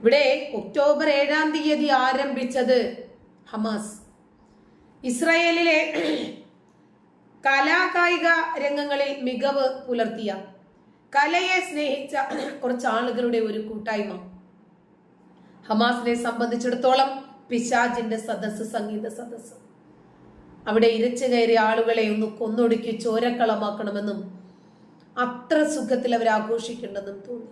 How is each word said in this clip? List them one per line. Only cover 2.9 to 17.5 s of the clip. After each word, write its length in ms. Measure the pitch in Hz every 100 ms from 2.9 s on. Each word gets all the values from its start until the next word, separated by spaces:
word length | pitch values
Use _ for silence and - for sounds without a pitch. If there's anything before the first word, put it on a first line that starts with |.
| - - - _ _ -
ഹമാസ് 500 | 220 220 214 - - - _ _ _ _ _ _ _ _ _
ഇസ്രായേലിലെ 760 | 254 240 330 330 339 339 339 311 311 311 320 302 - - - _ _ _ _ _ _ _ _ _ 269
കലാകായിക 1120 | 277 285 339 359 349 349 349 330 330 330 330 277
രംഗങ്ങളിൽ 560 | 285 285 277 277 277
മികവ് 680 | 247 240 277 277 262 262 -
പുലർത്തിയ, 560 | 233 220 220 214 190 - - _ _ _ _ _ 277
കലയെ 440 | 294 339 370 370 370
സ്നേഹിച്ച 440 | 294 294 277 - 285 269 - - -
കുറച്ച് 280 | 247 240 254
ആളുകളുടെ 500 | 220 247 220 240 226
ഒരു 300 | 220 214 220
കൂട്ടായ്മ. 640 | 214 226 214 196 180 - - - _ _ _ _ _ _ _ _ _ - - -
ഹമാസിനെ 460 | 214 240 240 233 240
സംബന്ധിച്ചിടത്തോളം 1080 | 240 233 233 233 247 240 254 262 269 - - -
പിശാചിന്റെ 680 | -